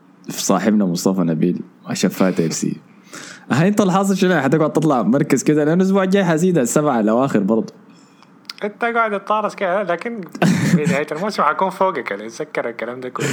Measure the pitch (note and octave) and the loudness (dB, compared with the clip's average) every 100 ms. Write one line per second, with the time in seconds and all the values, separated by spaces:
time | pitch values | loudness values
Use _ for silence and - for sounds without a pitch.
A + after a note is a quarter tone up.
0 | _ _ - - - F#2+ G#2+ G#2 F#2 E2+ | _ _ -14 -8 -2 0 2 2 0 0
1 | G2 F#2+ E2+ D#2+ F2 - - _ - - | -2 0 0 0 0 -2 -8 _ -10 -2
2 | F#2+ - F#2+ F2 E2 - - - - - | -2 0 0 0 -2 -2 -6 -6 -14 -20
3 | - - - - - B2+ F#3+ G#3 F#3+ F#3+ | -20 -20 -18 -18 -4 0 2 2 2 2
4 | G3 F#3+ F#3 E3 C3 D#3 D#3 D#3 D#3 B2+ | 0 2 2 2 2 2 2 2 2 2
5 | G2+ C#3 B2 B2+ D#3 D3+ D3 F3 F#3+ G3 | 2 2 2 2 2 2 2 2 2 2
6 | F#3+ G3 F3 D#3 F#3 E3 A#2+ D#3+ D3+ A#2+ | 2 2 2 2 2 2 2 2 2 2
7 | G#2+ A#2 C3+ G#2+ G2 A2+ G2+ - - - | 2 2 2 0 2 0 -2 -12 -20 -20
8 | - _ - - - - G#3 - A#3 A#3 | -20 _ -20 -20 -20 -10 -10 -4 -2 0
9 | A3+ G3 G3+ G#3+ G3+ - F#3+ G3 F3+ E3+ | 0 -2 -2 -2 -2 -4 -2 -2 -2 -4
10 | A#3+ A#3 E3+ - E3+ - - D#3 D3+ C#3 | -4 -10 -10 0 2 2 2 2 2 0
11 | D3+ D#3 G#3+ G3 D3+ D3+ F#3+ F#3 F#3+ D3+ | -2 -4 -4 0 0 2 -2 0 -2 -2
12 | A2 G2+ A2 - D3+ D3+ A#2+ A#2 A2+ B2+ | -6 -8 -10 -12 -8 -6 -6 -8 -10 -10
13 | B2+ - C#3 | -10 -6 -4